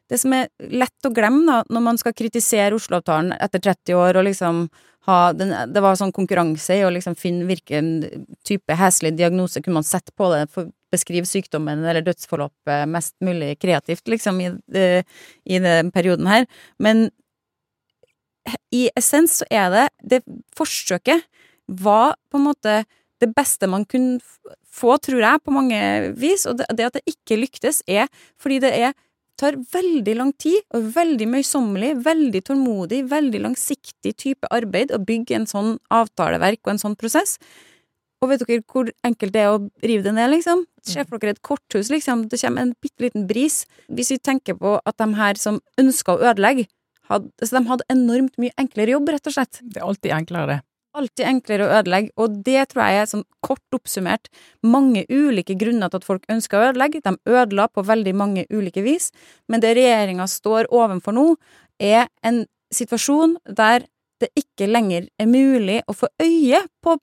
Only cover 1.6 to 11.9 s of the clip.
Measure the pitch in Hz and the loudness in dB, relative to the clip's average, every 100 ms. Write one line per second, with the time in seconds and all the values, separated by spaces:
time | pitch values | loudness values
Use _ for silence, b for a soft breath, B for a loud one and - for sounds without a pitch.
1.6 | - 233 233 233 233 - 226 233 226 208 | 0 0 0 0 -2 -4 -4 -2 0 2
2.6 | 202 220 - 180 175 156 175 - - 185 | 2 0 -2 -2 0 0 0 -2 -4 -2
3.6 | 196 180 - 180 180 185 196 190 175 170 | 0 -2 0 2 4 4 2 0 -2 -2
4.6 | 170 b b b - 180 175 156 190 110 | -4 b b b 2 4 4 2 -4 -4
5.6 | 123 202 196 190 196 190 185 180 170 156 | -2 2 4 2 0 -2 -2 0 0 -2
6.6 | - 196 190 175 175 170 180 175 180 180 | -2 0 0 -2 -6 -6 -4 -4 -2 -4
7.6 | - 147 160 160 147 - - - - 202 | -4 -4 -2 -4 -6 -10 -18 -14 -6 -4
8.6 | - 160 190 175 160 160 170 185 180 - | -2 2 2 2 0 2 2 2 -2 -4
9.6 | 165 160 151 185 - - 190 156 151 - | -2 -2 0 -4 -6 -2 0 0 -2 -6
10.6 | 165 - _ 180 - 175 175 196 - 156 | -10 -14 _ -6 -2 -4 -4 -4 -4 -6
11.6 | 151 151 165 | -4 -4 -2